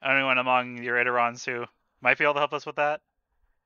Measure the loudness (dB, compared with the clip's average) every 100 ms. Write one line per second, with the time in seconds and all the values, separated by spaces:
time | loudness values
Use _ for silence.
0 | -2 0 2 0 2 0 0 -6 -2 0
1 | 2 2 0 -2 -8 -8 -10 _ _ _
2 | 0 2 2 2 -2 -4 -8 -4 -2 -4
3 | _ _ _ _ _ _